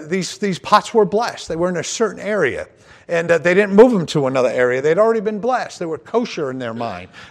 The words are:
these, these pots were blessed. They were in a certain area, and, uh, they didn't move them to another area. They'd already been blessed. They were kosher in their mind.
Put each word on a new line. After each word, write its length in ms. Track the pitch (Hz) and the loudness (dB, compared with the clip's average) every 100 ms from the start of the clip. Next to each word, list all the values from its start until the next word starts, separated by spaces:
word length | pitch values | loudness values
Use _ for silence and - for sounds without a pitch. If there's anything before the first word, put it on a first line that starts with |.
| 151 | -4
these, 320 | 190 175 - | -6 -6 -6
these 200 | 208 170 | -6 -6
pots 360 | - 208 - | 2 2 2
were 100 | 226 | 2
blessed. 440 | 202 208 233 - - | 2 0 -2 -6 -8
They 80 | 165 | -4
were 120 | 180 | -2
in 80 | 175 | -2
a 80 | |
certain 340 | - - 220 - | -6 -4 -4 -4
area, 480 | 190 208 139 82 - _ - - - | -6 -2 0 -2 -8 _ -20 -20 -6
and, 220 | 170 170 | -2 2
uh, 60 | 170 | 2
they 160 | 175 | 4
didn't 240 | 180 208 196 | 2 4 8
move 160 | 254 | 8
them 140 | 214 147 | 6 0
to 200 | 156 131 | -2 0
another 220 | 131 123 | 2 2
area. 320 | 123 123 127 | 2 2 2
They'd 180 | 147 170 | 2 2
already 220 | 220 226 | 2 2
been 200 | 208 214 | -2 -4
blessed. 380 | 233 247 180 - | -2 -4 -4 -8
They 60 | |
were 140 | 170 151 | -8 -8
kosher 520 | - 226 240 - 139 | -4 -4 -4 -4 -6
in 80 | 127 | -6
their 140 | 120 | -8
mind. 380 | 113 117 90 90 - - | -6 -8 -8 -14 -20 -10